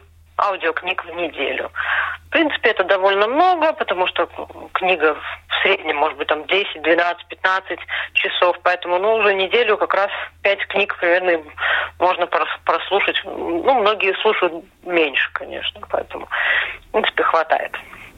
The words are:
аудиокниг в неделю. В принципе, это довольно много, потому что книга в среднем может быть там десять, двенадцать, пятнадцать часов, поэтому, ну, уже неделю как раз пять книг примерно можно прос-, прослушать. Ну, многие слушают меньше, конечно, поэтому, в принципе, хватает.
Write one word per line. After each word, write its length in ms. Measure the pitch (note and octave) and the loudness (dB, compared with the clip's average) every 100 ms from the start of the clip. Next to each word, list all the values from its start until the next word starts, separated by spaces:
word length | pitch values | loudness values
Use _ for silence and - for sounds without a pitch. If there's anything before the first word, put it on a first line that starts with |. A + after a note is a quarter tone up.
| - _ _ - | -16 _ _ -2
аудиокниг 680 | G3+ F#3 B3 - F3+ F#3 | 0 0 -4 -4 -6 -6
в 100 | F3 | -8
неделю. 560 | F3 E3 - C3 C3 - - - - - - - | -6 -6 -4 -4 -4 -6 -6 -4 -2 -2 -8 -2
В 40 | |
принципе, 400 | D4 D#4 - A#3 | 0 2 2 0
это 120 | G#3+ | 2
довольно 460 | F#3 G3 G3 G3 G#3+ | 2 2 4 4 2
много, 440 | C#4 F4+ F4+ D#4 | 4 4 4 2
потому 360 | D#4 - F3+ F3+ | 0 -2 -2 0
что 200 | - E3+ - - - - | 0 -4 -4 -14 -14 -8
книга 420 | - F#3 F3+ D#3 | -2 0 2 2
в 480 | C#3+ - - - - | 0 -6 -12 -6 -2
среднем 340 | - F#3+ E3 D3+ | 0 0 -2 0
может 200 | D3+ C3+ | 0 0
быть 80 | D#3 | -2
там 180 | D3+ D3 | -2 0
десять, 360 | F#3 G3+ D#3+ | 0 0 -2
двенадцать, 420 | D3+ E3+ F3 E3+ - | 2 2 2 -2 -10
пятнадцать 500 | - - - - F3+ - - - | -4 0 0 -2 -10 -6 -6 -4
часов, 420 | - F#3+ - F3+ F3 | -2 -2 2 2 4
поэтому, 340 | F3+ F3+ F3 F3 | 0 0 0 0
ну, 160 | G#3 | 2
уже 180 | A3+ G#3 | 4 4
неделю 440 | F#3+ F#3+ A#3 A3+ G#3 | 2 2 2 2 2
как 180 | E3 | 2
раз 160 | F#3+ G3 - - - | 2 0 -2 -10 -2
пять 240 | G3+ G3 - | 0 0 0
книг 300 | G3 G3+ - | -2 -2 0
примерно 460 | F3 F3+ F3+ E3 D3+ - - - - - | 2 2 4 0 -2 -6 -2 -2 -4 0
можно 260 | F3+ F3 E3+ | 0 2 0
прос-, 320 | E3+ D3+ - | 0 -2 -2
прослушать. 520 | - E3 - G3 G3 - | 0 -2 0 0 0 -2
Ну, 500 | - - D#3+ E3+ - | -6 -6 -4 0 2
многие 380 | C4 G3+ G#3+ F#3+ F#3 | 4 2 2 0 0
слушают 420 | A3 G#3 F3 E3 - _ | 0 2 0 -2 -12 _
меньше, 480 | F3 F3 D#3 C3 - | -4 0 0 0 -2
конечно, 460 | - D3+ C3+ - G#3 - | -6 -10 -8 -8 -10 -6
поэтому, 380 | - - - - - - - - - - | -4 -4 -10 -8 -4 -2 -2 -4 -10 -6
в 20 | |
принципе, 320 | A3 G3 - | -2 -2 0
хватает. 480 | D#3+ E3 D#3+ - - - - - - | 0 0 2 -2 -2 -10 -16 -20 -20